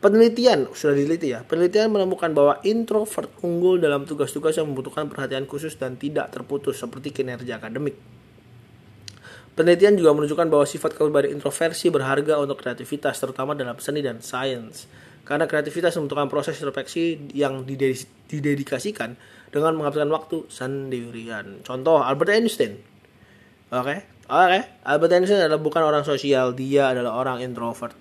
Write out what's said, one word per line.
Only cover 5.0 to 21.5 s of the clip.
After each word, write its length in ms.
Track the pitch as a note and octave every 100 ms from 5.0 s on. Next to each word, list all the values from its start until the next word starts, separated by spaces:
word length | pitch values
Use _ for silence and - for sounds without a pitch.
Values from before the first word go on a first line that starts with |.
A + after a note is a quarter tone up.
| D3+
perhatian 320 | - C3+ C3+
khusus 320 | C3+ C#3+ D#3+ D#3
dan 240 | C3 B2
tidak 320 | C#3+ D3+ -
terputus, 480 | - - C#3 C#3 -
seperti 320 | A#2+ B2 C3+
kinerja 480 | C#3 B2+ A#2+ B2 A2+
akademik. 360 | A2 A#2 D3 - - - - - - - - - - - - - - - -
Penelitian 480 | - D#3+ F3 G3 G#3
juga 160 | D#3+ D3
menunjukkan 320 | D3 D3+ E3+
bahwa 160 | D#3
sifat 320 | C#3 D#3 D#3 -
kepribadian 400 | D3+ D3 C#3+ C#3+
introversi 560 | C#3+ - E3 D#3+ F3
berharga 480 | D3+ C3 C#3 C#3+ D3+
untuk 160 | C#3+ C#3+
kreativitas, 640 | - A#2+ A#2+ C#3+ C#3+ C3
terutama 320 | - B2+ C3+
dalam 240 | D3 B2+ A#2
seni 240 | - D3
dan 240 | C#3 A2+
sains. 640 | - B2+ C3+ A#3 A3+ - - - - - -
Karena 160 | D3
kreativitas 480 | D#3+ D3+ D3+ E3+ E3+ E3+
membutuhkan 240 | D3 D3 C#3
proses 240 | D3 C#3+ C#3
introspeksi 640 | D3 C3+ C3 E3 E3+ D#3 C#3+ C3+
yang 320 | C#3 C3+ C3
didedi-, 400 | C3+ C3+ C3 - _ _
didedikasikan 800 | D3+ C#3+ C#3+ C#3 E3 G#3 G#3+ A2+ B2 - - -
dengan 240 | C#3+ D#3 D#3+
menghabiskan 320 | D3 D3 D3
waktu 400 | D3+ D3+ E3 -
sendirian. 1120 | - C3 C#3 C3+ B2+ A#2 A2+ A2+ A2 F#2+